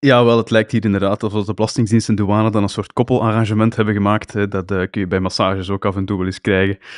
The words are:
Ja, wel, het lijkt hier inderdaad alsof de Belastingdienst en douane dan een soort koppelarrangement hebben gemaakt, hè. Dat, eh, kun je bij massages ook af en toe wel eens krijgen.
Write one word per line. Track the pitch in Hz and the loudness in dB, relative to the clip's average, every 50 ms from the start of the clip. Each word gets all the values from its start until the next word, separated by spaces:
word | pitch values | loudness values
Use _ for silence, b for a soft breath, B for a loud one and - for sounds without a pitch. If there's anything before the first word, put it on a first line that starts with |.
Ja, | - 139 127 120 120 | 4 4 4 6 6
wel, | 117 117 117 | 4 4 2
het | 110 - | 2 2
lijkt | 117 110 113 - | 0 0 0 2
hier | - 117 104 | -2 0 2
inderdaad | 113 98 98 95 98 - - - | 2 0 2 0 0 -2 -2 -4
alsof | 110 98 107 101 | -4 -4 -4 -4
de | 92 107 | -4 -2
Belastingdienst | - 107 110 - - 120 101 110 113 107 - | -2 -2 -2 0 -2 0 2 2 2 2 2
en | 110 | 0
douane | 101 107 95 104 107 110 113 | 0 0 0 2 2 2 2
dan | 107 110 101 | 2 0 0
een | 98 | 0
soort | - - 101 - - | -2 -4 -8 -6 -2
koppelarrangement | - 123 120 127 123 113 113 107 110 113 101 110 107 110 117 113 | -2 0 0 0 0 2 0 0 0 0 0 2 2 2 2 2
hebben | - 110 104 107 | 0 -2 0 0
gemaakt, | 101 101 101 104 107 - - - | 0 2 0 0 0 -4 -6 -4
hè. | 107 101 104 | -4 -4 -2
Dat, | 95 95 92 92 | -2 -6 -4 -4
eh, | 101 95 90 92 | -2 -2 -2 -4
kun | - 107 | -2 -4
je | 98 90 | -4 -2
bij | 85 95 | -2 -2
massages | 95 92 - - 110 95 98 98 92 90 | -2 -2 -2 0 0 0 0 -2 -4 -4
ook | 98 95 - | -6 -2 -2
af | 104 92 | -4 -2
en | 98 95 | -2 -4
toe | 95 104 95 | -4 -2 -2
wel | 92 | -2
eens | 92 90 - | -4 -4 -4
krijgen. | _ - 101 92 95 98 98 - B B B | _ 0 2 2 2 0 -2 -4 B B B